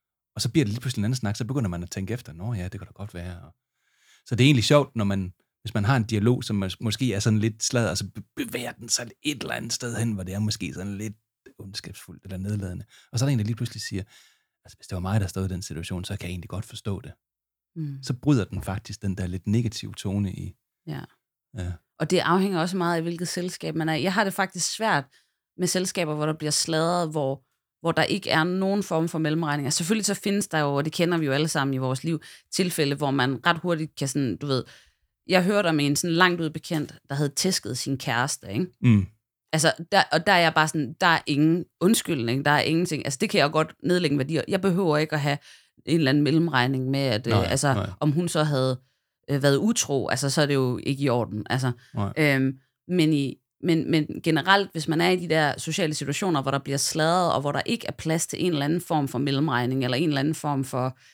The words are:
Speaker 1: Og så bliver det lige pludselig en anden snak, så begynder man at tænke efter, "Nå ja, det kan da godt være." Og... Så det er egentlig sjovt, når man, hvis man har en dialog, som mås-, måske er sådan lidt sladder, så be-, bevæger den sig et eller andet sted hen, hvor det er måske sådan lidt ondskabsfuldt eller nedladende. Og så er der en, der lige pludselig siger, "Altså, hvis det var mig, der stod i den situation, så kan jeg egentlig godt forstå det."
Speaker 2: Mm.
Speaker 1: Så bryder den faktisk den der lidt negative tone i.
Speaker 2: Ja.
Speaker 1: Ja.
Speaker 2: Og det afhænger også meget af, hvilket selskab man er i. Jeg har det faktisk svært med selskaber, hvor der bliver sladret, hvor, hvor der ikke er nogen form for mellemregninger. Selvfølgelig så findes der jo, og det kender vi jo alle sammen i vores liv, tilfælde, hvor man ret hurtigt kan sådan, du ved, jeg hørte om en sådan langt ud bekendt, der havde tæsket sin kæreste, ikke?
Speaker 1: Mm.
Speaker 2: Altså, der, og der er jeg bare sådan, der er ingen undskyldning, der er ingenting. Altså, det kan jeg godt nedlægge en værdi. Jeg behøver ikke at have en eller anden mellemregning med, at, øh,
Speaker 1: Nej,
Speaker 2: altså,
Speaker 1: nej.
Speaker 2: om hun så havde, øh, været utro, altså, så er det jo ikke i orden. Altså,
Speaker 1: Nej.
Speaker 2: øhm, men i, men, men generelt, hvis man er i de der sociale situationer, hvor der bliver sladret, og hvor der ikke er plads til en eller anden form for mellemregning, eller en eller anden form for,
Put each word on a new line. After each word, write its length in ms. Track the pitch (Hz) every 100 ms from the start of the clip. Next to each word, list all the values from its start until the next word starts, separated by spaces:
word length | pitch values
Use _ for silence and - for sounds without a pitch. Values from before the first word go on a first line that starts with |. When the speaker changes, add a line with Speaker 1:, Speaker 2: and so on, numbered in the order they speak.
| _ _ _ -
Speaker 1:
Og 60 |
så 80 | 120
bliver 140 | 160 107
det 80 |
lige 80 | 113
pludselig 200 | 135 113
en 40 | 104
anden 100 | 127
snak, 200 | 101 101
så 100 | 110
begynder 240 | 135 104
man 140 | 87
at 60 | 87
tænke 220 | - 95
efter, 200 | 120 -
"Nå 200 | 80 110
ja, 100 | 110
det 80 | 90
kan 80 | 98 -
da 40 | -
godt 180 | 101
være." 260 | 87 90 87
Og... 140 | 76 _ _ _ _ _ _ _ -
Så 100 | 117
det 80 |
er 40 | 135
egentlig 160 | 135
sjovt, 320 | - 147 135 113
når 100 | 101
man, 280 | 98 92 - _ _
hvis 100 | -
man 120 | 107 101
har 120 | 135
en 60 |
dialog, 400 | 107 110 110 123
som 200 | - 101
mås-, 140 | 95 -
måske 320 | 117 - 127
er 60 | 98
sådan 200 | 113 107
lidt 240 | 110 107
sladder, 320 | - 123 107 104
så 140 | 98
be-, 140 | - - - 127
bevæger 260 | - 120
den 180 | - 117
sig 200 | - 120 -
et 180 | 151 147
eller 120 | 131
andet 200 | 120 117
sted 220 | - 120 110
hen, 140 | 117
hvor 120 | 101
det 100 | 90
er 60 | 98
måske 340 | 107 - 90
sådan 240 | 85 101 98
lidt 160 | 110 - _ _ - -
ondskabsfuldt 640 | 98 98 - - - 87
eller 140 | 95 92
nedladende. 480 | 98 107 95 90 - - _
Og 80 | 117
så 60 | 135
er 20 |
der 20 |
en, 60 | 127
der 60 | 104
lige 100 | 117
pludselig 260 | 117 107
siger, 220 | - 98 98 - _ _ _ _ -
"Altså, 120 | -
hvis 100 | -
det 80 | 92
var 40 |
mig, 200 | 92 107
der 60 | 92
stod 180 | 95 95
i 20 |
den 140 | 90
situation, 420 | - 73 85 92 87
så 120 | 98
kan 100 | 87
jeg 40 |
egentlig 160 | 90 85
godt 160 | - -
forstå 360 | 120 107 95
det." 100 | - - _ _ _ _ _ 165
Speaker 2:
Mm. 280 | 151 139
Speaker 1:
Så 100 | 131
bryder 300 | 123 139 135 92
den 160 | 95
faktisk 400 | 98 98 - 101
den 160 | 98 92
der 100 | 90
lidt 200 | 90 101
negative 460 | 110 117 - 104
tone 400 | 101 101 101 98
i. 220 | - 92 - _ _ 160
Speaker 2:
Ja. 120 | 147 - _ _ _ _ -
Speaker 1:
Ja. 140 | 90 87 _ -
Speaker 2:
Og 120 | 156
det 80 | 180
afhænger 400 | - 185 196 180
også 180 | 170 190
meget 180 | 170 170
af, 60 |
hvilket 260 | 165 170 175
selskab 480 | - 180 - 160 160
man 140 | 156
er 40 |
i. 100 | 156
Jeg 100 | 175
har 100 | 190
det 100 | 196
faktisk 420 | 190 190 180 - -
svært 300 | 220 151 135 _ _ _ _ -
med 100 | 180
selskaber, 480 | 185 185 - 160 151
hvor 100 | 151
der 80 |
bliver 180 | 156 151
sladret, 580 | 147 - 156 165 175 160
hvor, 320 | 156 135 139 _ _ _ _
hvor 100 | 165
der 120 | 156
ikke 260 | - 151 -
er 140 | 160
nogen 400 | 170 185 190 202
form 240 | 190 160 165
for 100 | 160
mellemregninger. 500 | 156 156 156 147 139
Selvfølgelig 360 | - 165 220 202
så 80 |
findes 340 | 196 208 202 -
der 120 | 156
jo, 160 | 147 139
og 100 | 156
det 80 |
kender 240 | 160 170 170
vi 80 | 147
jo 60 |
alle 160 | 135 156
sammen 260 | 156 139
i 40 | 131
vores 260 | 131 127
liv, 160 | 160 156 - - _
tilfælde, 440 | - 180 165 143 143
hvor 160 | 143
man 340 | 135 127 123 175
ret 120 | 165
hurtigt 380 | 175 160 156 -
kan 120 | 139
sådan, 300 | 147 131 87
du 100 | 147
ved, 160 | 131 - - _ _ _ _ -
jeg 160 | 185
hørte 240 | 180 208 175
om 120 | 151
en 160 | 143 143
sådan 200 | 175 165
langt 260 | 180 175
ud 80 | 156
bekendt, 440 | - - 156 - - -
der 60 | 139
havde 140 | 147
tæsket 480 | - 185 180 - 127
sin 200 | - 135
kæreste, 500 | 147 117 131 - -
ikke? 140 | 101 185 _
Speaker 1:
Mm. 240 | 123 107 95 - _ _ _
Speaker 2:
Altså, 200 | 160 160 - 170
der, 120 | 196 -
og 160 | 156 170
der 60 |
er 60 | 185
jeg 140 | 165
bare 140 | 160 156
sådan, 280 | 160 135 -
der 60 | 180
er 120 | 165 -
ingen 400 | 143 156 175 - _
undskyldning, 640 | 175 226 - 160 - 131 143
der 60 |
er 100 | 147
ingenting. 440 | 123 165 175 143 -
Altså, 120 | 135
det 80 | -
kan 100 | 190
jeg 120 | 147
godt 240 | 156 160 -
nedlægge 300 | 180 180 160
en 40 | 143
værdi. 200 | 135 156 -
Jeg 140 | 190
behøver 360 | 190 175 180 151
ikke 160 | 151
at 80 | 151
have 160 | 143 143 - - _ _ -
en 120 | 165
eller 120 | 139
anden 140 | 147
mellemregning 640 | 147 160 165 135 123 135 131
med, 100 | 139
at, 280 | 135 113 117
øh, 40 |
Speaker 1:
Nej, 120 | 104 -
Speaker 2:
altså, 280 | 135 143
Speaker 1:
nej. 160 | 113 95 92
Speaker 2:
om 120 | 151
hun 180 | 147 175
så 140 | 170
havde, 360 | 151 139 131 127 _ _ _ _ -
øh, 140 | 139
været 140 | 143 139
utro, 500 | 214 233 - 139 98
altså, 220 | - 139
så 120 | 151
er 40 | 143
det 80 |
jo 260 | 139 127 123
ikke 200 | - 139
i 60 | 139
orden. 340 | 120 107 107 -
Altså, 220 | 127 127 120 _
Speaker 1:
Nej. 200 | 117 101 151
Speaker 2:
øhm, 420 | 151 135 131 131 _ _ -
men 260 | 175 156
i, 220 | 147 135 - _ _
men, 280 | 151 165 -
men 300 | 165 151 -
generelt, 480 | 170 156 135 202 196
hvis 160 | 165 156
man 140 | 160
er 80 | 170
i 60 | 185
de 140 | 175
der 240 | 156 147 -
sociale 360 | - 156 160
situationer, 480 | 151 135 139 196 151
hvor 100 | 135
der 80 | 135
bliver 180 | 139 139
sladret, 560 | - 156 156 180 170
og 80 | -
hvor 100 | 143
der 100 | 143 -
ikke 220 | 233 -
er 40 |
plads 360 | - 160 160 -
til 180 | - 180
en 60 |
eller 140 | 151 143
anden 160 | 175
form 260 | - 156 139
for 100 | 123
mellemregning, 640 | 143 139 156 123 123 131
eller 140 | 123 127
en 100 | 165
eller 100 | 139
anden 160 | 143 160
form 280 | 151 139
for, 340 | 131 131 127 - -